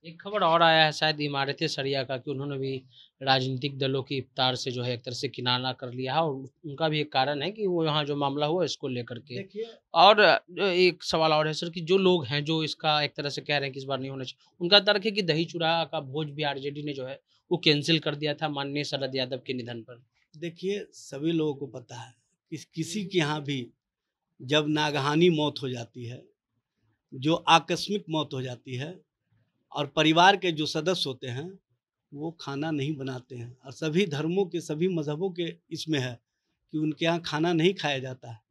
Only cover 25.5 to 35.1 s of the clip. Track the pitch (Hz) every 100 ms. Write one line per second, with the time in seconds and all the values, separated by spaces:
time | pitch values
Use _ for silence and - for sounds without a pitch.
25.5 | 143 135 123 117 127 117 131 170 _ _
26.5 | _ _ _ _ _ _ 135 135 170 -
27.5 | 165 - 170 - 202 - 156 147 135 127
28.5 | 123 - 127 147 185 _ _ _ _ _
29.5 | _ _ 139 139 - 156 160 180 202 185
30.5 | 151 151 160 156 180 147 123 131 123 170
31.5 | 196 _ _ _ _ _ 143 160 165 -
32.5 | 139 156 151 139 151 135 127 - 123 120
33.5 | 120 - 123 160 156 202 139 160 185 190
34.5 | 175 - 151 180 170 147